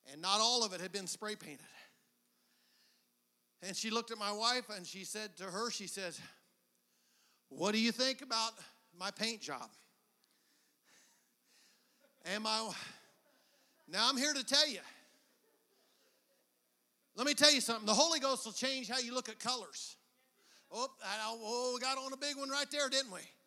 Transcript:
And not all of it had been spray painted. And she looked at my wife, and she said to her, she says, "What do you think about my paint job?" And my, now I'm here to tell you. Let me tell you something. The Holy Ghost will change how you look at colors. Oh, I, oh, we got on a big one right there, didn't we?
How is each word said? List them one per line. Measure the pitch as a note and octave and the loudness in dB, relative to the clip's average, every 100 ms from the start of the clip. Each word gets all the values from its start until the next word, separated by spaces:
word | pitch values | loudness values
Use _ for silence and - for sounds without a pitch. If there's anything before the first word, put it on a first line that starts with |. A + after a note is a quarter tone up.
| - | -18
And | C#3+ | -4
not | F3+ G#3 | 4 6
all | A3+ B3 | 6 4
of | A3 | 0
it | F3+ | -2
had | F#3 | -6
been | G3 F3+ | -6 -6
spray | - G#3+ G#3 | -6 -6 -8
painted. | D#3+ C#3 - - - _ _ _ _ _ _ _ _ _ _ _ _ _ _ _ _ _ | -10 -16 -18 -20 -20 _ _ _ _ _ _ _ _ _ _ _ _ _ _ _ _ _
And | F#3 F#3+ | -8 -4
she | A3 | 0
looked | A3+ A3+ | 0 -2
at | A3+ | -4
my | G#3 | -2
wife, | G#3 A3+ B3+ B3 | 2 2 2 -2
and | G#3 F3 | -10 -10
she | F#3+ | -10
said | F3+ G#3+ G#3+ E3+ | -8 -8 -8 -8
to | |
her, | F#3+ F3+ A#3 | -6 -2 -2
she | - F#3+ | -4 -6
says, | G3 F3+ E3 - - _ _ _ _ _ _ _ _ _ _ _ | -6 -6 -8 -16 -20 _ _ _ _ _ _ _ _ _ _ _
"What | C3+ F#3 | -2 2
do | A3 | 4
you | A3+ | 2
think | A3+ C4 C4 | 4 0 0
about | C4+ A3+ A3+ A3 - - _ E3+ | -4 -2 -2 -4 -20 -20 _ -8
my | F#3+ | -8
paint | G3+ A3+ A3 | -2 -4 -2
job?" | - C3 A2+ - _ _ _ _ _ _ _ _ _ _ _ - _ _ _ _ _ _ _ _ _ _ _ _ | -6 -8 -8 -16 _ _ _ _ _ _ _ _ _ _ _ -20 _ _ _ _ _ _ _ _ _ _ _ _
And | E3+ G#3 | -4 -2
my, | A3 A3 A3 E3+ - - - _ _ _ _ _ _ _ - | 2 0 0 -6 -12 -16 -20 _ _ _ _ _ _ _ -6
now | F#3 A#3 | 4 4
I'm | C4+ | 4
here | D4 | 2
to | C#4 | 0
tell | A3 C#4 D4+ | 2 4 4
you. | F#3+ - - - _ _ _ _ _ _ _ _ _ _ _ _ _ _ _ _ _ _ _ _ F#3+ | 0 -12 -20 -20 _ _ _ _ _ _ _ _ _ _ _ _ _ _ _ _ _ _ _ _ -2
Let | C4+ | 2
me | |
tell | C#4+ D4 | 8 8
you | C#4+ | 8
something. | A3 A3+ G#3 | 2 0 4
The | |
Holy | G#3+ E4 D#4 | 6 6 4
Ghost | C4+ B3+ A3 | 0 0 -2
will | |
change | G3 B3+ C4 A3 | -4 -2 -2 -4
how | B3+ | -4
you | A#3+ | -2
look | B3+ A#3+ | -4 -6
at | A3 | -6
colors. | A3+ B3+ F3 C3 - - _ _ _ _ _ - _ | -4 -4 -6 -10 -12 -14 _ _ _ _ _ -20 _
Oh, | G3+ C4 - | -6 -6 -6
I, | G3 G#3 | -6 -2
oh, | A3 A3+ G#3+ A#3+ B3+ | -2 -4 -2 -2 0
we | B3 | 0
got | C4 C4+ | 0 -2
on | C4 | -4
a | C4+ | -6
big | C#4+ C#4 | -4 -4
one | C4+ | -2
right | C#4 C#4 | -2 0
there, | D4 C4+ | 0 2
didn't | C4 C4 | 2 0
we? | F3+ C#3+ - | -10 -14 -20